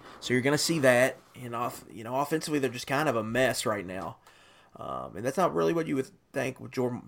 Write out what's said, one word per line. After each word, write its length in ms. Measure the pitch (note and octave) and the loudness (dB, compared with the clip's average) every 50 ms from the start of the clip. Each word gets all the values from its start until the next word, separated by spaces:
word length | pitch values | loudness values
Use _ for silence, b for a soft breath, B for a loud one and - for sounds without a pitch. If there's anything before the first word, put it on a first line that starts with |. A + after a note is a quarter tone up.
| B B B B | B B B B
So 140 | B - | B 0
you're 100 | B2 B2+ | 2 2
gonna 160 | A#2+ C#3 D3 D3 | 4 4 4 4
see 220 | - - E3 D#3+ | 2 2 2 4
that. 380 | C3+ C3 B2 A#2+ C3 C3 - - - - - B2 | 6 6 8 8 6 4 2 -2 -14 -20 -16 -12
And 140 | B2+ A#2+ A#2 | -10 -8 -4
off-, 300 | A#2+ A#2+ A#2+ - - - - | -4 -4 -4 -6 -10 -14 -16
you 100 | - F#2+ | -14 -12
know, 140 | A2 A#2 B2+ | -8 -4 -2
offensively, 420 | C3+ C#3+ - E3 D#3+ - - D3+ C#3+ | -2 0 0 0 -2 0 0 0 2
they're 100 | C3 B2 | 2 0
just 200 | A#2 A#2+ - - | -2 -4 -6 -2
kind 200 | C3 C#3+ D#3 D3 | 0 0 2 2
of 60 | A#2 | 2
a 80 | A2+ | 0
mess 420 | A2 A2 A#2 B2+ C3 A#2 A#2+ - - | 0 0 2 2 2 2 2 0 0
right 220 | A#2+ G#2+ G2+ F2 | -2 -2 -2 -4
now. 300 | F#2 F#2 F#2+ E2+ E2 A#2 - b b b b b b b b b b b | -6 -8 -8 -8 -8 -10 -12 b b b b b b b b b b b
Um, 400 | - - C2+ C2 C2 C2 B1+ - | -12 -10 -8 -8 -8 -8 -8 -8
and 100 | F2+ A2+ | -6 -6
that's 120 | C3 - | -2 0
not 180 | G3 F3 D3 D3+ | 2 2 2 4
really 200 | E3+ E3 E3 E3 | 2 2 2 2
what 120 | E3 D#3+ | 0 -2
you 80 | D#3+ D3 | -2 -2
would 160 | C3 B2+ - - _ _ _ | -2 -4 -4 -10 _ _ _
think 260 | - C#3 B2+ C3 - - | -4 -4 -4 -4 -4 -8
with 140 | A#2 A#2+ | -12 -6
Joe, 300 | - C3 B2 B2 B2 - - | -2 0 0 0 -2 -4 -8